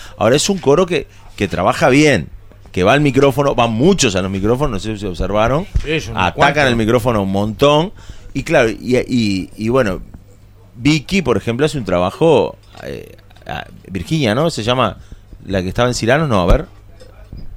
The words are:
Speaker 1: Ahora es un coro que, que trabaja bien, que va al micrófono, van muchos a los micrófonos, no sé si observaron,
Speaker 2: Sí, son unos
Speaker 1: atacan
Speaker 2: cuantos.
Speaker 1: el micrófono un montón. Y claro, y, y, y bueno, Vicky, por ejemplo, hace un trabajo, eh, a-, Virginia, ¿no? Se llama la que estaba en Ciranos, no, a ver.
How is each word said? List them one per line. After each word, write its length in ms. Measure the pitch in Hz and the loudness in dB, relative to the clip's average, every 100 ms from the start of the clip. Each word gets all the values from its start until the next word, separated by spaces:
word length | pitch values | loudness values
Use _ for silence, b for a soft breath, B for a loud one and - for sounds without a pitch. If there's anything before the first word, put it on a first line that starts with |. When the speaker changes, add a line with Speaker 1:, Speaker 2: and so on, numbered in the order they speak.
| B B | B B
Speaker 1:
Ahora 200 | 107 143 | 2 2
es 120 | - | 0
un 80 | 196 | -2
coro 280 | 135 151 185 | 2 2 2
que, 200 | 170 - b b - | -2 -6 b b -6
que 120 | 98 | -4
trabaja 420 | 82 95 - 156 | 0 0 2 4
bien, 380 | 131 151 117 71 - - - - | 4 4 2 -2 -12 -20 -20 -10
que 100 | - | 0
va 120 | 92 | 2
al 80 | 139 | 4
micrófono, 520 | 147 127 139 123 139 | 2 4 2 2 0
van 180 | - 117 | 2 0
muchos 440 | 110 151 190 127 92 | 2 2 4 2 0
a 60 | |
los 80 | 95 | -2
micrófonos, 400 | 98 101 123 147 | -2 0 0 -2
no 60 | 101 | -4
sé 180 | 104 87 | -6 -6
si 80 | 98 | -6
observaron, 600 | 90 92 104 113 139 202 - | -6 -2 0 0 0 -2 -4
Speaker 2:
Sí, 160 | - 156 | -2 -4
son 120 | 101 | -4
unos 100 | 113 90 | -2 -2
Speaker 1:
atacan 240 | 107 143 | 2 2
Speaker 2:
cuantos. 100 | 147 139 | 2 2
Speaker 1:
el 60 | 117 | 2
micrófono 460 | 107 120 120 110 | 2 2 2 0
un 80 | 98 | 0
montón. 600 | 95 104 104 143 147 180 - B B B | -2 -2 2 2 4 0 -6 B B B
Y 100 | 139 | -10
claro, 280 | - 160 113 | -2 2 2
y, 260 | - 101 123 - | -2 -2 0 0
y, 440 | 123 107 95 - - | 0 0 -2 -6 -6
y 120 | 110 | 0
bueno, 320 | 127 113 87 - - - - - - - - | 2 0 -2 -10 -20 -20 -20 -20 -20 -20 -2
Vicky, 440 | 120 156 - 190 | 0 0 0 -2
por 140 | 139 104 | 0 0
ejemplo, 300 | - 117 151 | 0 -2 -2
hace 100 | 156 | -2
un 60 | |
trabajo, 720 | 95 87 90 - 165 135 80 - - - | -2 0 0 0 2 2 2 -4 -20 -18
eh, 320 | 62 64 50 - - - - | -14 -14 -14 -20 -20 -20 -12
a-, 200 | - - - - | -10 -10 -18 -12
Virginia, 440 | 95 85 160 127 | -10 -4 -2 0
¿no? 140 | 110 165 | 2 0
Se 120 | - | -2
llama 340 | 110 127 110 - b b b - - | -2 0 0 -4 b b b -18 -6
la 140 | 95 | -4
que 60 | 90 | -2
estaba 200 | 92 123 | 0 0
en 60 | |
Ciranos, 340 | 120 113 139 156 | 0 0 2 2
no, 120 | 104 | 2
a 60 | 87 | 4
ver. 200 | 131 175 - - - - - - - - | 2 0 -14 -20 -20 -20 -20 -20 -16 -14